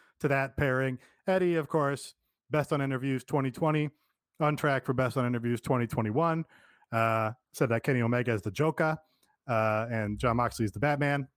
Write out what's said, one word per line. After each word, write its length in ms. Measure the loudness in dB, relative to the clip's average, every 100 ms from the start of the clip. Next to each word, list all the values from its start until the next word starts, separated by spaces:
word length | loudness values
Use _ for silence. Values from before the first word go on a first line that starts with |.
| _ _
to 80 | 0
that 280 | 0 -2 0
pairing. 420 | 0 2 0 -4 -12 _ 0
Eddie, 300 | 2 2 0
of 120 | 0
course, 460 | 0 0 -2 -8 -20 _ _ -4
Best 220 | -2 0
on 80 | 0
Interviews 440 | 0 -2 -2 -2
twenty 260 | 0 -2 0
twenty, 400 | -2 0 0 -2 -6 _ _ _ -2
on 160 | 0 2
track 300 | 2 0 0
for 60 |
Best 220 | 0 0 0
on 100 | 0
Interviews 340 | 0 -2 -2
twenty 260 | 0 0 0
twenty-one. 580 | -2 -2 0 0 0 -6 -14 _ _ -4
Uh, 400 | 0 2 2 0 -4 _
said 160 | -2 0
that 140 | 0
Kenny 180 | 0 0
Omega 320 | 2 0 0
is 100 | -2
the 80 | -2
Joker, 460 | -2 -2 0 0 -2 _ _ _ _ -2
uh, 380 | 0 2 0 -2
and 280 | -2 -2 -2
Jon 180 | 0 2
Moxley 280 | 0 0
is 80 | -4
the 80 | 0
Batman. 480 | -2 0 0 0 -4